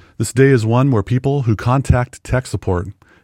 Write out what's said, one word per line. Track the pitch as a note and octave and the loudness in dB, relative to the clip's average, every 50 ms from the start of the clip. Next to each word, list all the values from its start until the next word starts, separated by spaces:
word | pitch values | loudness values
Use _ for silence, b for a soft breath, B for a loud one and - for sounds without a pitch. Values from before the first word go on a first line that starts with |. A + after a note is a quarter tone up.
| B B B - | B B B -8
This | A#2+ - - | -8 -4 2
day | - C3+ C#3 | 2 4 4
is | C#3 A#2+ A2 | 4 2 2
one | A2 A#2 B2 C3+ C#3+ | 0 0 2 2 2
where | C3 G#2+ G2 | 2 0 0
people | - B2 B2+ B2+ C#3 C#3 C#3+ B2+ | 0 -2 -2 -2 -2 -2 -2 0
who | A#2 A2+ | 0 -2
contact | - - B2 B2 C#3 C3+ - - B2 B2 - - - - | 0 0 0 0 0 2 2 2 2 0 -2 -8 -14 -8
tech | - - B2+ B2+ - | -4 -4 -4 -4 -6
support | - G2+ - - F#2 F2 F#2 - - - b b b b | -8 -8 -4 -4 -4 -4 -4 -8 -12 -18 b b b b